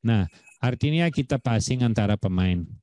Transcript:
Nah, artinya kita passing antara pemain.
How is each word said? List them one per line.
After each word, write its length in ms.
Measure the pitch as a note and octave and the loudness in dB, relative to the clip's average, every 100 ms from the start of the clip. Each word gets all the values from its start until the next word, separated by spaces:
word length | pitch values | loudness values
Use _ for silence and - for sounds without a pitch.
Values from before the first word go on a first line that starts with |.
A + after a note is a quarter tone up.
Nah, 240 | A#2 A2 F2 - - _ | 2 2 0 -6 -20 _
artinya 480 | B2 B2+ C#3+ D#3+ E3+ | -4 0 0 0 0
kita 300 | D#3 C3 C3 | -2 -4 -2
passing 440 | B2+ A2 - B2+ | 0 -2 0 0
antara 320 | A#2+ A2 G#2 | 0 2 0
pemain. 480 | G#2 G2+ F#2 F#2 F2 E2+ - | 0 0 0 0 0 -4 -14